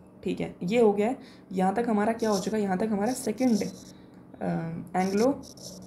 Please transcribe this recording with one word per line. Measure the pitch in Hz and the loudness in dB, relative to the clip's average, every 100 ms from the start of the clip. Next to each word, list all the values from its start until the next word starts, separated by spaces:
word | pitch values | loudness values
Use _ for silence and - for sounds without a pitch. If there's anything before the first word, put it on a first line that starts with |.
| - - | -20 -10
ठीक | 185 180 | -6 -4
है। | 165 - | -6 -6
ये | 180 233 | 0 4
हो | 220 | 6
गया | 202 208 | 6 2
है, | 269 - - - | -2 -8 -20 -8
यहाँ | 185 185 202 | 0 2 2
तक | 240 | 0
हमारा | 208 208 | 2 2
क्या | 226 220 | 0 0
हो | 202 | 0
चुका | 190 220 | 0 0
है? | |
यहाँ | 202 185 | 0 0
तक | 220 | 0
हमारा | 196 214 | 0 0
सेकंड, | 262 220 214 254 214 185 - - - - - - - | -2 -4 0 4 4 0 -8 -16 -20 -20 -20 -20 -8
अ, | 180 170 165 170 170 180 | -4 -2 -4 -8 -6 -2
एंग्लो | 190 202 247 285 - - - - | 0 2 2 0 -6 -16 -16 -16